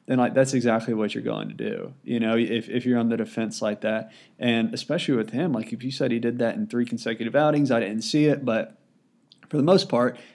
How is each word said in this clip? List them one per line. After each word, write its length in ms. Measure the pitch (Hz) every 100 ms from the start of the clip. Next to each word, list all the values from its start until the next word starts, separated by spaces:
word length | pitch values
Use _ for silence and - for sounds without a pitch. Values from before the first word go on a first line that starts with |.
| -
then, 120 | 131
like, 140 | 120
that's 220 | 131 131
exactly 400 | 135 120 113 113
what 200 | 110 104
you're 80 | 117
going 260 | 113 110 107
to 60 |
do, 380 | - 107 104 - -
you 180 | - 120
know, 160 | 113 113
if, 320 | 120 113 -
if 160 | 120 123
you're 120 | 123
on 120 | 117
the 60 | 113
defense 420 | 110 - 110 110
like 220 | 107 104
that. 300 | 110 110 113 - - -
And 340 | 120 117 113
especially 420 | 113 - 160 160
with 160 | 123 107
him, 220 | 120 165
like, 200 | 113 113
if 120 | 113
you 60 | 131
said 220 | 131 131
he 60 | 113
did 200 | 120 120
that 160 | 117
in 140 | 95 107
three 180 | 120 120
consecutive 500 | 113 - 113 113 143
outings, 340 | 151 147 139
I 100 | 117
didn't 220 | 98 110
see 220 | - 151
it, 200 | 151 143
but 340 | 127 110 - - _ _ _ _ _ _ -
for 60 | 151
the 60 |
most 260 | 147 190 -
part, 280 | 120 123 - -